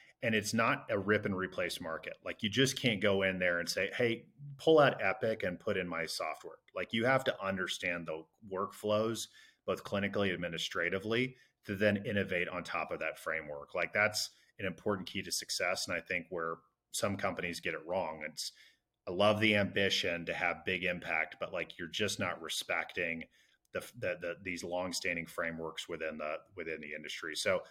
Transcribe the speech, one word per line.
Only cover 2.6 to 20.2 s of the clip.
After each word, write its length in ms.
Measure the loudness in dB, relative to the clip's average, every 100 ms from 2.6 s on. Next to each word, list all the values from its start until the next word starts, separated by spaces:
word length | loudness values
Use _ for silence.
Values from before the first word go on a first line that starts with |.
| 4 4
can't 200 | 0 4
go 220 | 4 4
in 160 | 4 4
there 200 | 2 2
and 80 | 0
say, 220 | -2 0 2
"Hey, 300 | 2 0 -6 -18 -16 2
pull 220 | 8 10
out 220 | 8 6
Epic 420 | 0 2 0 0
and 140 | -2 -2
put 180 | -2 0
in 120 | 0
my 180 | -2 -4
software." 500 | -4 -4 -6 -12 -16 _
Like, 180 | -8 -2
you 120 | 2
have 200 | 4 4
to 200 | 2 0
understand 640 | -2 0 -2 -2 -2 -2 -4
the 160 | -8 -10 _ -8
workflows, 760 | -4 -4 -2 2 2 2 -2 -8 -14 -20 _ -4
both 160 | -4
clinically 440 | -2 -2 0 2 2
and 80 |
administratively, 1000 | 0 -4 -4 -4 0 0 0 0 0 0 -6 _ _
to 100 | -6
then 300 | 2 4 4 2
innovate 420 | 0 2 0 0
on 140 | -4
top 300 | -4 -4 -2
of 80 | -4
that 180 | -4 -4
framework. 560 | -4 -4 -6 -10 -6
Like, 180 | -2 0
that's 380 | 4 2 2 -4 -8 _ -6
an 60 | -6
important 420 | -2 0 0 -2
key 140 | -6
to 100 | -4
success. 560 | -6 -4 -2 0 0 -2
And 80 | -4
I 40 |
think 260 | -2 -4 -4
where 260 | -4 -4 -6 _ _ _
some 240 | -2 -2 0
companies 440 | -2 -2 -4 -4
get 140 | -4
it 120 | -4 -2
wrong, 360 | -2 -2 -6
it's, 280 | -10 -8 -10 -12 -20 _ _ _ -4
I 40 |
love 280 | 4 6 6
the 160 | 6 6
ambition 680 | 4 2 2 2 0 -2